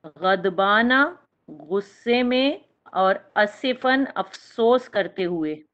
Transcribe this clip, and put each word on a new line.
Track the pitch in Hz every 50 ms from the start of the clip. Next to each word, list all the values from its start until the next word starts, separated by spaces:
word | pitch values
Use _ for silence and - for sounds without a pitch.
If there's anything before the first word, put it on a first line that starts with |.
| -
गदबाना, | 156 _ 151 170 185 190 190 180 196 175 175 196 196 208 220 233 240 254 269 285 320 359 - _ _ _ _ _ -
गुस्से | 156 151 - 147 185 202 202 - - _ _ 233 240 247 254
में, | 247 247 254 262 277 320 415 _ _ _ _ _ - -
और | 180 190 190 196 - - _ _
असिफन, | 202 208 208 - - - 262 247 247 - 254 262 269 277
अफसोस | - - - 190 - - - - - - - 226 233 247 254 247
करते | - - 208 190 170 - - 185
हुए। | 175 180 165 156 151 151 151 - _